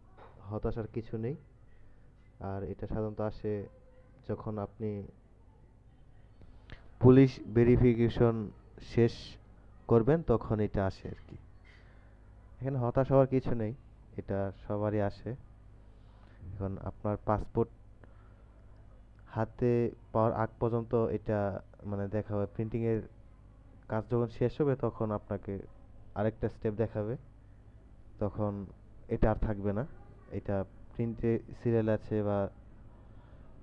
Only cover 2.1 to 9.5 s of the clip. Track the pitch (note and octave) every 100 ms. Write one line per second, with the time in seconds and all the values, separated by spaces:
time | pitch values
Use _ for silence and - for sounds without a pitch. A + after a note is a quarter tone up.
2.1 | - - - G2 G2 F#2+ G2 G#2 A2 G#2+
3.1 | G#2+ G#2+ - G#2+ G#2 - - - - -
4.1 | - - G#2 A2+ G#2+ G2+ - G#2+ G2+ G2
5.1 | - - - - - - - - - -
6.1 | - - - - - - - - - B2+
7.1 | B2+ C3+ - - A2 A#2+ A#2+ B2 A#2 A#2
8.1 | - A#2 A2+ G#2 - - - - - A#2
9.1 | - - - -